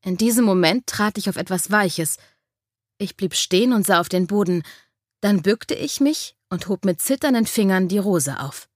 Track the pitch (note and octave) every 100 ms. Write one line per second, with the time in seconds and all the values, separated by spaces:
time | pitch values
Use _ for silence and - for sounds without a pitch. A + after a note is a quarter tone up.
0 | - F3+ A3 A#3 A3+ F#3 E3+ A3+ - -
1 | G#3 G#3+ G3 F3 E3+ F#3 - G#3 G3 E3
2 | D#3+ - _ _ _ _ _ _ _ _
3 | G2 - F#3 - - F#3 B3 A#3 G3 F3
4 | E3+ F#3 F3 G3+ F3+ F3+ - - _ _
5 | _ _ G3+ G3+ E3+ A3+ - - C#4+ -
6 | C#4+ D#4 - _ _ F3+ - F#3+ G3 F3
7 | - C4+ D4 A#3+ A3 - G3 F#3 F#3 G3+
8 | G3 F3+ C3+ C#3 C#3 - -